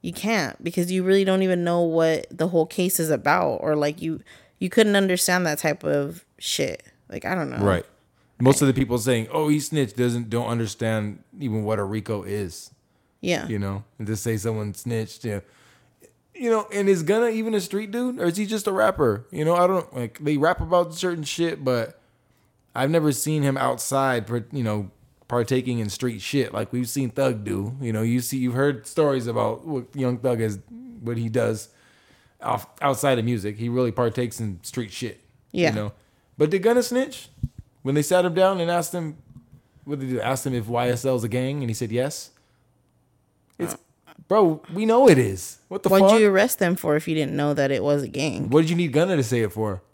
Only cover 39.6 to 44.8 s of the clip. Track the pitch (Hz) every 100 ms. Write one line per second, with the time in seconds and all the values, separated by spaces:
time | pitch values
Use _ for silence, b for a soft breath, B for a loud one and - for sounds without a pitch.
39.6 | _ _ - 143 131 123 110 131 139 123
40.6 | 107 120 123 120 135 127 110 123 127 147
41.6 | 123 110 117 113 135 - - _ _ _
42.6 | _ _ _ _ _ _ _ _ _ _
43.6 | 170 - _ _ _ - - 208 185 156
44.6 | - 170